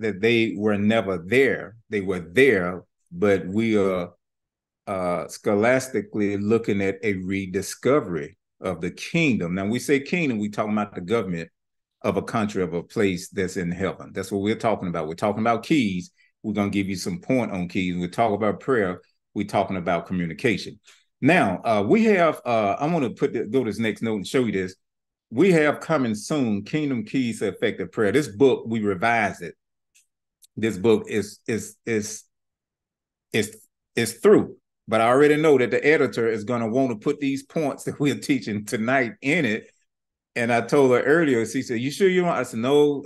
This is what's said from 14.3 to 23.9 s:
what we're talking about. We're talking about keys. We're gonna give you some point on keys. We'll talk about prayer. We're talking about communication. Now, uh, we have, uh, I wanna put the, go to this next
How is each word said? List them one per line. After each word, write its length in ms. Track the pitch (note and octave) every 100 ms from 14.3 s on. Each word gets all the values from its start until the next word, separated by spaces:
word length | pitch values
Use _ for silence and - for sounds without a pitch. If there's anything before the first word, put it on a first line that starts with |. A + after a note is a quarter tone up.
what 100 | G2+
we're 120 | G2+
talking 340 | A2+ A#2 G2+ F#2
about. 200 | E2+ D#2
We're 60 |
talking 280 | E2+ G#2+ G#2+
about 220 | A2+ A2+
keys. 460 | - E3 G#2+ F2+ F2 _ _ _
We're 120 | A2
gonna 160 | G#2+ G2+
give 180 | G2 F#2+
you 80 | F#2
some 240 | G2+ F2
point 320 | - C3 A2
on 160 | G2 E2+
keys. 280 | G2+ F2+ F2
We'll 120 | F2
talk 240 | - A#2
about 280 | G2+ G#2+ F2+
prayer. 400 | - B2 F#2 F2+ _ _ _
We're 120 | G#2+ G2
talking 300 | G#2+ F#2+ F#2+
about 300 | F2 F2 -
communication. 760 | F#2 E2+ D#2 B2 G2+ - - - - _ _
Now, 400 | B2+ F3+ A2 F2
uh, 220 | A#2+ G#2+ G2+
we 180 | G#3+
have, 360 | A3 G3 E3 C#3+ -
uh, 300 | A2+ G2+ -
I 80 | D3+
wanna 240 | F3 A#2+
put 240 | F2 C#3
the, 100 | A#2+
go 200 | F#2 C3
to 60 | A2+
this 80 | G#2
next 220 | A2+